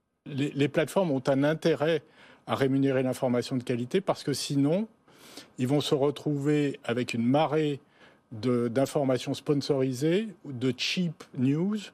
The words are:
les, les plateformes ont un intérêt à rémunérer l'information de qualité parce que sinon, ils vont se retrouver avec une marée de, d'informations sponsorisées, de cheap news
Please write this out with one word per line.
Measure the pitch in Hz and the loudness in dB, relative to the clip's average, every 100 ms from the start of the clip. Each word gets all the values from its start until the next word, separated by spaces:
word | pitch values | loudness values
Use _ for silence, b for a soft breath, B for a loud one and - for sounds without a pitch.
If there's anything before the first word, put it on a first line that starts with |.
| _ _ - | _ _ -10
les, | 139 147 139 | -4 -2 0
les | 143 | 0
plateformes | 165 151 196 175 | 2 0 0 2
ont | 135 143 | 0 2
un | 135 | 2
intérêt | 147 160 170 147 151 156 - B B B - | 2 2 0 2 2 0 -4 B B B -6
à | 110 | 0
rémunérer | 135 135 139 131 | 2 2 2 2
l'information | 127 123 127 123 117 131 | 0 0 0 0 0 -4
de | |
qualité | 120 120 123 190 | -2 -4 -2 -2
parce | 190 - | 0 -2
que | - | -4
sinon, | 131 - 139 139 180 220 _ B B B B B - | -4 -2 2 2 2 -2 _ B B B B B -6
ils | 123 | 0
vont | 147 | 0
se | - | 2
retrouver | 147 147 135 151 143 143 147 143 - | 2 2 0 -4 -2 2 2 2 -2
avec | - 120 123 | -4 -2 -2
une | 120 117 | 0 2
marée | 143 151 156 151 139 b b b b _ | 4 2 2 0 -4 b b b b _
de, | 110 127 123 120 | -4 0 0 0
d'informations | 113 135 151 131 127 - 131 | 0 0 0 0 0 -2 -6
sponsorisées, | - 143 - 139 135 127 156 185 220 - 147 | 0 0 0 0 0 0 0 0 -2 -10 -12
de | 123 131 123 | -4 -2 -2
cheap | - 185 170 - - 135 | -2 -2 -2 -4 -10 0
news | 131 151 196 214 185 | 2 2 0 -2 -6